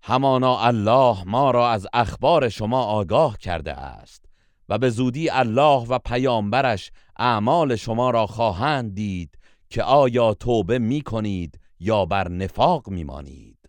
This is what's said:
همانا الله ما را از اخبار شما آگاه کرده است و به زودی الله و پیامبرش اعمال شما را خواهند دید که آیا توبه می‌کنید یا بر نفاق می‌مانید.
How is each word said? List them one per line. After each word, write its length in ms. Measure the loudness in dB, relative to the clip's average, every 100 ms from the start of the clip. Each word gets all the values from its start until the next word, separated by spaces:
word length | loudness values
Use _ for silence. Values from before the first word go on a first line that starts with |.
همانا 580 | -2 0 2 2 2 2
الله 640 | 2 2 2 4 4 2
ما 260 | -2 0 2
را 200 | 2 2
از 160 | 0 -2
اخبار 560 | -2 -2 0 2 2 2
شما 340 | -2 -2 0
آگاه 560 | 0 -2 0 2 2 -2
کرده 340 | -6 -6 -6
است 520 | -10 -12 -16 -20 -20 -20 -20 _ _ -6
و 100 | 0
به 120 | 0
زودی 400 | 0 -2 -2 -2
الله 560 | 0 0 4 4 4 0
و 120 | -4
پیامبرش 920 | -2 -2 0 0 0 0 0 -2 -6 -20 _ -4
اعمال 600 | 0 0 2 2 2 -2
شما 340 | -4 -2 0
را 160 | 0 -2
خواهند 680 | 0 -2 0 -2 -2 -4
دید 440 | -6 -6 -6 -8 -14 -20 _ _
که 120 | -4
آیا 520 | 2 4 4 4 2
توبه 440 | 0 0 0 2 0
می‌کنید 800 | 0 -2 -4 -6 -4 -4 -6 -12 _ _
یا 240 | 0 0
بر 240 | 2 0 -2
نفاق 600 | -4 -6 0 0 0 -4
می‌مانید. 680 | -8 -8 -12 -16 -20 -20 _